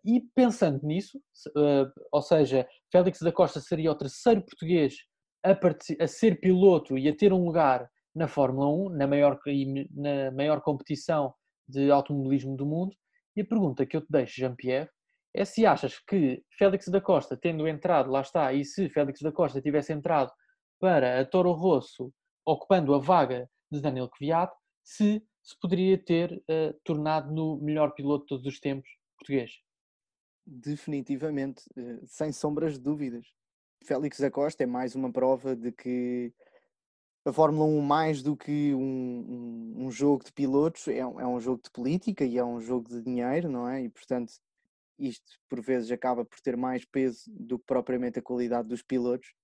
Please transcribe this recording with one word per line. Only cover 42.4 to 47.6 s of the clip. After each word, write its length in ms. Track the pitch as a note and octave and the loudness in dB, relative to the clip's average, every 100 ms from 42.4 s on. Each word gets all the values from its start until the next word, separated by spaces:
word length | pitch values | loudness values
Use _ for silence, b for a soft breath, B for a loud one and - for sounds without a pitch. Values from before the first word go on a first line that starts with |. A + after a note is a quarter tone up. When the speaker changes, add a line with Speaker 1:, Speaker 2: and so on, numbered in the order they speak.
Speaker 2:
um 160 | A#2+ A#2+ | -4 -6
jogo 300 | A2+ B2 A2+ | -4 -6 -6
de 120 | A#2+ | -10
dinheiro, 480 | A#2 B2 B2 D3 F3 | -6 -4 -2 -2 -4
não 200 | B2+ B2 | -6 -6
é? 140 | C3 | -6
E, 60 | A#2+ | -8
portanto, 440 | _ - B2 A#2 - _ _ _ _ _ _ | _ -6 -6 -6 -14 _ _ _ _ _ _
isto, 320 | C#3 A2+ _ _ _ | -8 -8 _ _ _
por 120 | B2 | -10
vezes, 300 | A2 B2+ A2+ | -2 -2 -2
acaba 340 | A#2+ C3 A#2+ A2 | -4 -2 -4 -6
por 160 | - | -8
ter 160 | - A#2+ | -6 -4
mais 260 | B2+ B2+ | -4 -6
peso 380 | - C#3 C3 A#2+ - | -6 -2 -2 -4 -18
do 300 | G#3+ A#2 | -18 -8
que 80 | B2 | -8